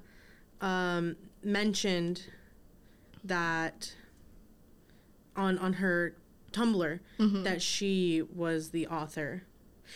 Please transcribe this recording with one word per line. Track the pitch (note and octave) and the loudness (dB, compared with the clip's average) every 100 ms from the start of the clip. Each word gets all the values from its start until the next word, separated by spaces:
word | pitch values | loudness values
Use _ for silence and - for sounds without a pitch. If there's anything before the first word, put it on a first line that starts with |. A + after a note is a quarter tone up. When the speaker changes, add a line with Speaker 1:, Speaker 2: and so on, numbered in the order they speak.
| - - - - - - | -8 -20 -20 -20 -20 -4
Speaker 1:
um, | G3 F#3 F3+ F3 E3+ E3 - - | 0 0 2 0 -2 -4 -14 -8
mentioned | G3+ G3+ G#3+ G3 G3+ F3 E3+ F3+ - - - - - - - - - - | -2 2 2 2 2 2 0 -4 -8 -20 -20 -20 -20 -20 -20 -20 -20 -12
that | F#3+ F3 E3+ E3 D#3+ - - - - - - - - - - - - - - - - - | -4 0 0 0 -2 -6 -14 -14 -20 -20 -20 -20 -20 -20 -20 -20 -20 -20 -20 -20 -12 -2
on, | F#3+ F#3 | 0 0
on | F#3 | 0
her | F3+ F#3+ F3 E3+ - - - - | 0 2 2 0 -4 -20 -20 -8
Tumblr | G#3 A#3 G3 D#3 F3 - - | 0 2 2 0 -4 -6 2
Speaker 2:
Mm-hmm. | G#3+ G3 | 4 4
Speaker 1:
that | F#3+ F3 | 0 0
she | - - G3 F#3+ F3 D#3+ - | 0 0 2 2 4 2 -2
was | F3 E3 D#3+ D#3 | -2 -2 -2 -2
the | E3 D#3 | -4 -2
author. | D#3+ D3+ D#3+ C#3+ E3+ - - - - - | -4 -4 -6 -6 -6 -12 -20 -20 -20 -18